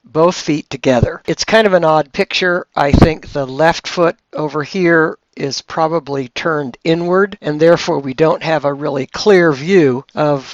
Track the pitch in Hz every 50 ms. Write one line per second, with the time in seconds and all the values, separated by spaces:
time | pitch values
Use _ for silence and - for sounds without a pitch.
0 | _ - 113 156 160 175 180 - - - 147 151 - _ - 131 - 131 127 120
1 | 113 - 165 - - - 160 - - - 214 226 220 202 185 175 170 156 156 156
2 | 143 - - - 147 - - - 185 180 175 180 - - _ - 143 143 - -
3 | 170 165 156 - - - - 147 135 127 131 135 160 160 - - - - - 185
4 | 170 170 - _ _ _ - - 156 147 135 156 143 - - 196 180 170 170 160
5 | 160 170 - - _ _ _ - 151 139 131 - - - - 170 160 156 165 165
6 | 139 135 139 139 131 120 - - - 170 156 147 143 127 117 - - 165 165 170
7 | 170 175 180 190 196 196 196 - - - 151 151 160 165 170 165 - - 165 143
8 | 139 135 127 123 160 156 175 190 - 160 160 147 135 143 143 139 147 147 143 139
9 | 131 - - - - 214 202 180 175 165 143 127 143 170 202 185 156 135 123 131
10 | - _ - - 151 147 147 135 127 -